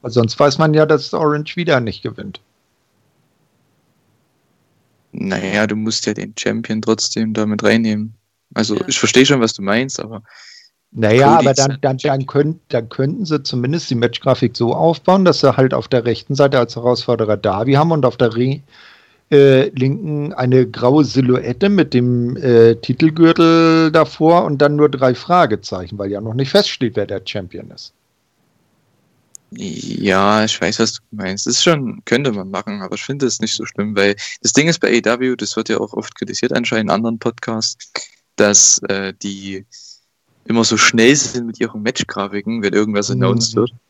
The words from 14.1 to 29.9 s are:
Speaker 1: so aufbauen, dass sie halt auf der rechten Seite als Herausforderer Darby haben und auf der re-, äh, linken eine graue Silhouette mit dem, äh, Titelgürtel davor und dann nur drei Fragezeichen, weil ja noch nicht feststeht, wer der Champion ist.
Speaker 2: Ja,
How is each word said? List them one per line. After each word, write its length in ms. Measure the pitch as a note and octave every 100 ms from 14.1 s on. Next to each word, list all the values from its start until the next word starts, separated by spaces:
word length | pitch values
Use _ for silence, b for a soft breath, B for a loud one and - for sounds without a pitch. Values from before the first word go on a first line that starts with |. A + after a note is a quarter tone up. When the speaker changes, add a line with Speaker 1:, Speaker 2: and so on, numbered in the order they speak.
| - C3+ B2 A#2+
Speaker 1:
so 200 | - A#2
aufbauen, 500 | A2+ D#3+ D#3+ - F#3+
dass 160 | F3+ -
sie 160 | C#3 B2
halt 160 | C3
auf 160 | C3 -
der 160 | B2+
rechten 300 | A#2 A#2 -
Seite 240 | C#3 C#3+ C3+
als 180 | A#2 B2
Herausforderer 600 | B2 A#2+ - A2+ G#2+ G#2
Darby 340 | G#2 F#2+ B2
haben 180 | C#3 E3
und 140 | D#3+
auf 140 | C3 -
der 180 | A#2+ A2+
re-, 240 | B2+ C#3 b b b b b b _
äh, 380 | D3 C#3 C3 C#3+
linken 640 | C3 C3 G3 D#3 D3 D3
eine 340 | - B2+ C3 A#2
graue 380 | - B2 D3+
Silhouette 640 | C#3 C3 B2+ B2+ B2 A#2+ G3
mit 260 | G3+ C#3+
dem, 420 | B2 B2 A#2+ A#2+ -
äh, 400 | C3+ A#2 A2+ A2+
Titelgürtel 1120 | - B2+ D#3+ D#3 E3 E3 E3 E3 E3 D#3+ D#3+
davor 540 | D#3+ C#3+ - D#3+ E3+
und 140 | F3 C#3+
dann 180 | D3 D3
nur 120 | D3
drei 260 | C#3 C3
Fragezeichen, 840 | B2 - F3+ C#3+ G#2 - F#2 F2+ G2+
weil 120 | G2
ja 100 | G2+
noch 140 | A2+
nicht 160 | A#2+ C3+
feststeht, 460 | G3+ G3+ - A#2+ G#2
wer 100 | G2+
der 160 | G2
Champion 460 | - G#2 F#2 - -
ist. 220 | - - _ _ _ _ _ _ _ _ _ _ _ _ _ _ - _
Speaker 2:
Ja, 960 | - F#2+ - E2